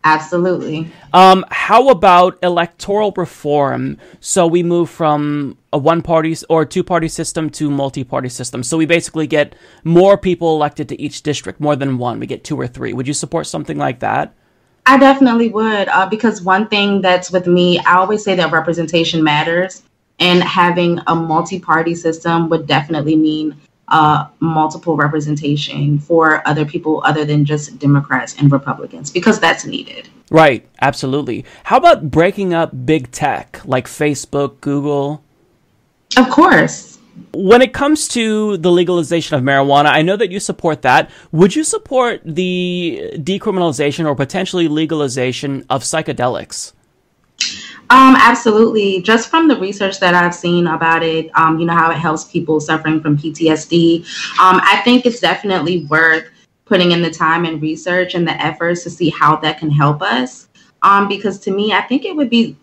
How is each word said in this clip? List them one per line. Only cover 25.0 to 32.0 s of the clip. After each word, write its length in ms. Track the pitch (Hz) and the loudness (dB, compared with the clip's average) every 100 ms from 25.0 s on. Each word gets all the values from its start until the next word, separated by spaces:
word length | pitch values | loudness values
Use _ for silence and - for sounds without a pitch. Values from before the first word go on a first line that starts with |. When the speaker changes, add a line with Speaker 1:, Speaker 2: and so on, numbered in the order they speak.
| 143 156 147 151 147 147 139 139 147 143 | 0 -2 -4 -4 -2 -4 -4 -4 -2 -2
Speaker 1:
for 460 | - 170 160 151 147 | 0 2 2 0 -2
other 180 | 156 147 | -2 -4
people 380 | 175 156 156 - | -4 -4 -2 0
other 180 | 156 | -2
than 220 | 147 147 143 | 0 0 0
just 320 | 151 - - | -2 -6 -4
Democrats 580 | 143 143 143 131 113 - | 0 0 0 -6 -6 0
and 120 | 143 | 2
Republicans, 600 | 135 135 117 - - 143 | 2 -4 -10 -12 -14 -8
because 280 | 180 196 202 | -2 0 2
that's 260 | 165 - - | 0 -2 -6
needed. 440 | - - - - _ _ | -12 -14 -20 -20 _ _
Speaker 2:
Right, 360 | 156 156 113 _ _ | 4 4 2 _ _
absolutely. 640 | 135 - 135 139 135 113 - - | -4 -2 -4 -4 -4 -8 -10 -18
How 140 | - 254 | 0 4
about 320 | 339 262 | 4 4